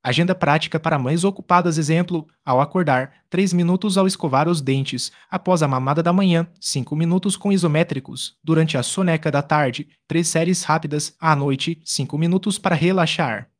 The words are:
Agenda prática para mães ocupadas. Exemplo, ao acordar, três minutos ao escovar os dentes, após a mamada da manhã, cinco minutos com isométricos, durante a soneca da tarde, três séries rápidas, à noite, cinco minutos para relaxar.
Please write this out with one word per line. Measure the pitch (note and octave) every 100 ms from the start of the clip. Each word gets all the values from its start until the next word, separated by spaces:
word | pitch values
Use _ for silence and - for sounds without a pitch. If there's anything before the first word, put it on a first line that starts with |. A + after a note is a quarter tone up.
| B2+
Agenda | C3 F3 F3+
prática | D3+ D3+ - D#3+
para | D#3+ D3+
mães | B2+ E3
ocupadas. | F#3+ F#3+ - F3+ F3 D#3+
Exemplo, | D3+ D#3+ F3+ E3+ D#3 _
ao | - B2+
acordar, | D3 F#3 D#3 B2+ C3+ _ _
três | F3 G3
minutos | F3 E3+ F#3 G#3+ F#3+
ao | F#3+
escovar | F#3+ D#3 C3 D#3
os | F3
dentes, | C3+ C3+ C3+ B2 - - _
após | F#3 F3+ F3+
a | D3
mamada | B2+ C3 D3
da | E3+
manhã, | F3+ F#3+ E3 E3+ _
cinco | - C#3 A#2+
minutos | D3+ E3 F#3 G3+ F#3
com | G3+
isométricos, | G3 E3+ D3+ E3 C3+ - B2+ - _
durante | D3+ D#3+ D#3+ C3+
a |
soneca | A#2+ - F#3 D#3+ D#3
da | C#3+
tarde, | D3 D3+ C#3 A#2+ - _ _
três | E3 E3
séries | D#3+ E3+ F3+
rápidas, | - D#3 D#3 D3 - _
à | E3
noite, | C#3+ C#3 C3+ - D#3+ -
cinco | - C3+ D3
minutos | E3+ F#3+ G#3 F#3+
para | F#3+ D#3+
relaxar. | E3+ F#3+ D#3+ - C#3+ A2 -